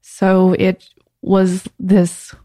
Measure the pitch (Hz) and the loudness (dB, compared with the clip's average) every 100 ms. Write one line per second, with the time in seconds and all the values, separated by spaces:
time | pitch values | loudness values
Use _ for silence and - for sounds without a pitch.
0 | - - 190 185 185 180 185 185 _ _ | -20 -4 0 2 2 0 -2 -4 _ _
1 | _ _ - 190 190 180 - _ 185 196 | _ _ -2 0 0 -4 -10 _ 0 0
2 | 175 - - - | 0 -6 -20 -20